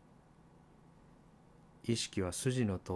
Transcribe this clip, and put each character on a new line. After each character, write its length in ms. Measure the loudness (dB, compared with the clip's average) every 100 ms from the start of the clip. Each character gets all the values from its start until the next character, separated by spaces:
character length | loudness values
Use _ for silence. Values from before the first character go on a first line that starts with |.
| -20 -20 -20 -20 -20 -20 -20 -20 -20 -20 -20 -20 -20 -20 -20 -20 -20 -6 -2
意 120 | -2
識 240 | -2 -2
は 100 | -2
筋 340 | 0 0 2 2
の 120 | 0
通 140 | -2